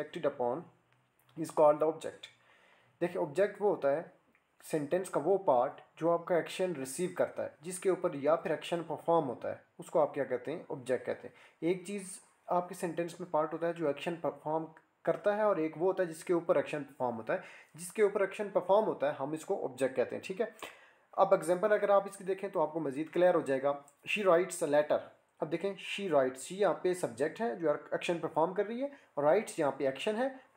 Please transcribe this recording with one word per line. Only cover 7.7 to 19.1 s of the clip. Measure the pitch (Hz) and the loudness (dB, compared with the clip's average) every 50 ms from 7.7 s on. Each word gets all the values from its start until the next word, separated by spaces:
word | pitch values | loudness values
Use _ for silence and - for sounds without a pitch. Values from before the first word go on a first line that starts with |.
| 180 - - 185 | -12 -2 0 0
ऊपर | 175 175 180 175 147 | 0 2 -2 -4 -4
या | 143 131 147 165 | 0 2 2 2
फिर | 165 - 180 | 2 2 -2
action | 151 143 - - 175 170 | -4 -4 -2 -4 -4 -4
perform | 160 160 151 - - 170 170 165 151 | -4 -6 -8 -4 0 2 2 4 2
होता | 127 107 - - 101 | 0 -4 -6 -6 -6
है, | 104 - - _ _ - | -8 -8 -12 _ _ -20
उसको | 170 - - 165 | -12 -2 2 2
आप | 147 139 - | 2 2 0
क्या | 143 127 | -4 -2
कहते | 117 123 120 - 135 | -2 -2 -4 -4 -6
हैं? | 156 185 - - | -8 -8 -8 -10
object | 156 139 120 131 127 117 - | -12 -8 -2 -2 -2 -2 -2
कहते | 123 113 - - | -4 -6 -6 -8
हैं। | - - - - - _ _ 160 | -16 -18 -20 -20 -20 _ _ -2
एक | 170 190 180 175 | -2 -2 -2 -4
चीज़ | 190 202 202 180 185 - - - _ _ _ _ - | -8 -10 -10 -10 -12 -16 -18 -20 _ _ _ _ -2
आपके | 185 175 175 - 185 | -2 -2 -2 -4 -6
sentence | - 190 170 151 170 170 165 170 - | -6 -6 -4 -2 -4 -4 -6 -8 -12
में | 175 180 | -8 -2
part | - 151 156 156 165 | 0 0 0 0 -2
होता | 160 170 | -4 -4
है | 170 165 | -4 -2
जो | 170 160 143 | 0 0 -2
action | 139 - - 175 170 | -2 -2 -4 -6 -6
perform | 165 - 143 - - - 151 156 160 160 156 - - _ _ _ _ - | -4 -4 -6 -6 -6 -6 -4 -4 -4 -4 -6 -12 -20 _ _ _ _ -2
करता | 170 160 - - 208 202 | -2 -2 2 0 0 2
है | 214 214 | 4 2
और | 208 190 156 | 2 4 2
एक | 160 160 151 | 0 -2 -2
वो | 151 175 | 0 0
होता | 190 185 185 185 | 0 2 0 -2
है | 160 | -4
जिसके | 160 - - - 175 | -4 -8 -2 0 0
ऊपर | 165 170 - 170 | 2 2 2 2
action | 147 - - 156 147 | 2 2 0 -4 -6
perform | 135 - - - 131 120 117 | -6 -10 -6 -4 -2 -2 -2
होता | 113 110 - - | -4 -4 -4 -4
है। | 180 - - - - - _ - | -4 -4 -12 -20 -20 -20 _ -18
जिसके | 151 - - - 226 208 | -14 -14 -8 2 2 2
ऊपर | 196 202 202 190 | 4 4 2 0
action | 190 - - 208 196 | 0 -2 -6 -6 -2
perform | 202 175 - - 196 214 214 | -2 0 4 6 6 6 6
होता | 170 135 - 135 | 2 0 0 -2
है | 147 | -2